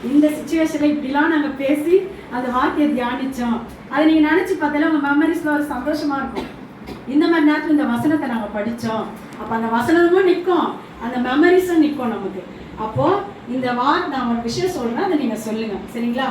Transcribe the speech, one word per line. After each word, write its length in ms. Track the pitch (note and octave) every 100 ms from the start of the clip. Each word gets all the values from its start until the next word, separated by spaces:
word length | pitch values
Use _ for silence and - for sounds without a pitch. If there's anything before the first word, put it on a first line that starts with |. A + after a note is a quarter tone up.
| A#3
இந்த 160 | D4 D4+ B3+
சிச்சுவேஷன்ல 540 | - E4 D#4+ D4+ D4
இப்படிலாம் 420 | - C4 C#4+ D#4+
நாங்க 160 | D#4 C4+ A#3
பேசி 340 | C#4 D4+ D#4+ F#4+ F#4 - - B3
அந்த 120 | B3+ B3
வார்த்தையை 300 | D#4 - D4 A#3+
தியானிச்சோம், 600 | B3 C4+ C4+ B3 A#3+ A#3 - - -
அதை 100 | C4+ D#4
நீங்க 140 | D#4+ D4+
நினைச்சு 240 | E4 F#4 D#4+
பார்த்தாலே 280 | D4 D4 E4
உங்க 100 | D#4 C#4
மெமரிஸ்ல 440 | C#4+ D#4+ F4 D4+ D4
ஒரு 80 | D4
சந்தோஷமா 440 | B3 C#4 D4+ D4+ C4+
இருக்கும். 280 | B3+ G3+ - - - - - - -
இந்த 120 | C#4+ E4+
மாதிரி 180 | E4+ D4
நேரத்துல 260 | D4+ E4 D4
இந்த 100 | A#3
வசனத்தை 340 | A#3 D4+ D#4 C4
நாங்க 160 | A#3 G3+ G#3+
படிச்சோம், 480 | G#3+ A#3 A3 A3 - - - -
அப்ப 120 | - A3+
அந்த 120 | A3+ A#3
வசனமும் 520 | A#3+ E4 E4+ F#4 F#4
நிக்கும், 380 | - F#4 E4+ - - - - A#3+
அந்த 120 | B3+ B3
மெமரிஸும் 560 | C#4 F4 F4+ F4+ E4 D4
நிக்கும் 300 | B3+ A#3+ G3+
நமக்கு. 280 | F#3+ F#3 - - - - -
அப்போ 200 | B3 D4+ G4+ G4 - - B3+
இந்த 120 | B3 A#3+
வார்த்தை, 320 | C4+ E4+ F4
நான் 160 | C4 A#3
ஒரு 100 | A3+ A#3
விஷயம் 280 | F4 F#4 C#4
சொல்றேன், 280 | A#3 B3 F#4+
அதை 80 | D4+
நீங்க 140 | A#3+ G#3+ A3
சொல்லுங்க, 280 | A3 A3 F#3 -
சரிங்களா? 340 | A#3 A#3 A#3+ C4+